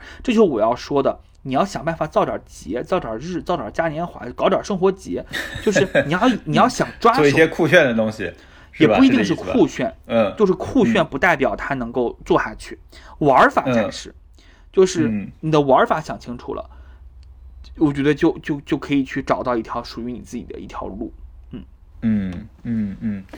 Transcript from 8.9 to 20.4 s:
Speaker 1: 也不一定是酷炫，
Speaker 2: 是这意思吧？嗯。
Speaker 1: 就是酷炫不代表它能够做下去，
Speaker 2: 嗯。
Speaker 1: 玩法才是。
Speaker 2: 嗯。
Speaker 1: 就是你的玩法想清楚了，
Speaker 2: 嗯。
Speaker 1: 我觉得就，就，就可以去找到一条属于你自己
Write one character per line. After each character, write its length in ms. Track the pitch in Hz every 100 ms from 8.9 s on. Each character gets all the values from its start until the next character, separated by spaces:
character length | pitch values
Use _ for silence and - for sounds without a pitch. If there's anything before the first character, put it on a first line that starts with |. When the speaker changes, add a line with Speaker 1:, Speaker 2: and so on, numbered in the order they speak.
| 208
Speaker 1:
也 40 |
不 60 | 269
一 40 |
定 140 | 247
是 100 | 185
酷 120 | 156 90
炫， 20 |
Speaker 2:
是 60 |
这 100 | 240
意 40 | 143
思 140 | - 127
吧？ 80 | - -
嗯。 280 | 117 101 -
Speaker 1:
就 80 | 190
是 60 |
酷 340 | 170 - 269 233
炫 220 | 220 160
不 100 | 139
代 200 | 190 147
表 180 | 123 101
它 180 | - 139
能 140 | 117
够 300 | 127 117 - -
做 120 | -
下 160 | 110 110
去， 220 | - - - - - -
Speaker 2:
嗯。 80 | 147
Speaker 1:
玩 200 | 131 247
法 140 | 262 131
才 180 | 120 95
是。 200 | - -
Speaker 2:
嗯。 340 | - - - - _ -
Speaker 1:
就 120 | - 185
是 240 | - 117 107 95 -
你 100 | 156
的 120 | 151
玩 260 | 143 147 226
法 140 | 165
想 180 | 156 -
清 180 | - 120
楚 160 | -
了， 160 | - -
Speaker 2:
嗯。 40 | - - - - - - - - - - -
Speaker 1:
我 140 | 156
觉 80 | 143
得 100 | 143
就， 240 | 147 160 -
就， 200 | - 143
就 140 | - 147
可 200 | - 143
以 80 |
去 180 | 131 139
找 220 | 131 123
到 120 | 123 120
一 60 |
条 220 | 110 117
属 180 | 120 -
于 100 | 120
你 80 | 120
自 160 | -
己 60 | 123